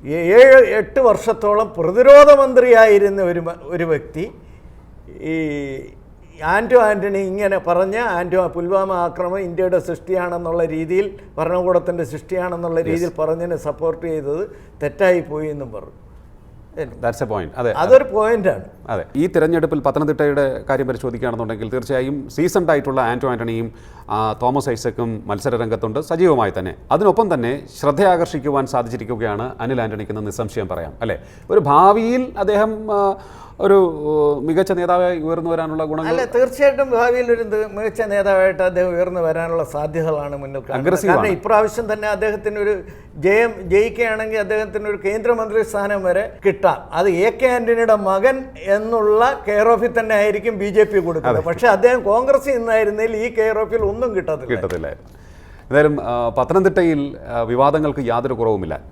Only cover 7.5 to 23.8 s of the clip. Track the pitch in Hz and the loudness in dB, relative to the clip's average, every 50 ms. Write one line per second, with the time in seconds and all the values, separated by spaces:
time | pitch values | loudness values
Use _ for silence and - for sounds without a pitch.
7.5 | 196 185 - 165 175 175 190 190 202 226 240 226 185 170 180 175 165 185 180 165 | -2 -2 0 0 0 0 0 -2 -2 -4 -4 -2 -2 -4 -4 -2 0 0 0 0
8.5 | - 170 170 175 196 190 190 190 190 175 175 170 170 - 180 175 185 196 196 175 | -4 -6 -4 0 0 0 0 0 -2 -2 -2 -4 -4 -6 -6 -4 -4 -6 -6 -6
9.5 | 175 165 185 180 180 180 - - 170 - - - 185 185 180 175 175 175 175 165 | -4 -2 -2 0 0 -2 -2 -4 -10 -10 -6 -4 -4 -2 -2 -4 -6 -6 -6 -4
10.5 | 165 175 165 156 156 160 165 160 180 190 202 196 - - - - - - 160 165 | -2 -2 -2 -2 -2 -6 -4 -2 -2 -2 -2 -2 -6 -14 -20 -16 -8 -6 -4 -2
11.5 | 180 180 180 180 180 175 175 180 175 170 160 113 143 147 - - 185 185 180 180 | -2 -2 0 2 2 2 0 0 -4 -4 -6 -8 -8 -14 -10 -8 -6 -6 -4 -6
12.5 | 175 170 170 170 165 165 165 160 160 170 175 170 165 - 156 156 160 165 170 175 | -6 -6 -6 -2 -2 -2 0 0 -2 -2 -2 -4 -4 -4 -2 -2 -2 -4 -4 -6
13.5 | 170 147 - 151 147 - 165 160 160 165 160 165 160 156 139 139 147 165 202 - | -6 -6 -6 -8 -6 -4 -4 -4 -4 -4 -6 -6 -6 -6 -4 -6 -6 -6 -6 -10
14.5 | - - - - - - 147 147 143 - 202 185 180 175 151 143 147 151 156 156 | -12 -20 -20 -20 -12 -8 -8 -8 -2 0 2 4 4 2 0 -4 -8 -8 -6 -8
15.5 | 151 143 139 120 107 101 - 73 - - - - - - - - - - - - | -8 -8 -10 -12 -12 -14 -16 -16 -20 -20 -20 -20 -20 -20 -20 -20 -20 -20 -20 -20
16.5 | - - - - - - 151 123 110 - 117 117 117 - 135 107 107 101 87 76 | -20 -20 -20 -18 -10 -10 -10 -10 -10 -6 -4 -4 -4 -4 -6 -4 -4 -6 -6 -8
17.5 | - 131 123 117 107 147 165 190 254 269 285 269 196 214 214 220 240 220 185 185 | -8 -4 -2 -2 0 0 4 6 6 6 6 4 -2 0 0 0 0 0 0 -2
18.5 | 131 98 87 - - - - - 117 95 78 - - 135 156 180 175 175 156 160 | -2 -2 -8 -16 -20 -20 -10 -8 -6 -6 -8 -6 -4 -4 -4 0 2 2 2 2
19.5 | 170 165 156 156 160 151 127 143 131 147 156 147 151 143 151 147 143 143 143 135 | 2 0 0 0 -2 -2 -2 -2 -2 0 -2 -2 -2 0 0 0 2 0 0 -2
20.5 | 127 113 107 - 135 135 139 127 123 113 - 127 117 117 - 123 117 113 117 107 | -2 -6 -4 -4 -2 -2 -2 -4 -4 -6 -6 -8 -8 -6 -6 -6 -6 -6 -8 -8
21.5 | 113 104 110 110 123 127 117 98 139 127 131 135 143 143 131 127 - - 160 180 | -8 -8 -8 -6 -6 -6 -6 -4 -4 -4 -2 -4 -6 -8 -10 -10 -6 -2 -2 0
22.5 | 180 202 175 156 156 143 - 139 131 131 123 113 120 123 131 131 123 113 117 117 | 0 0 0 2 0 0 0 -2 -2 -2 -2 -2 -2 -2 -4 -4 -4 -4 -6 -6
23.5 | 113 113 117 113 113 - | -6 -6 -6 -8 -10 -16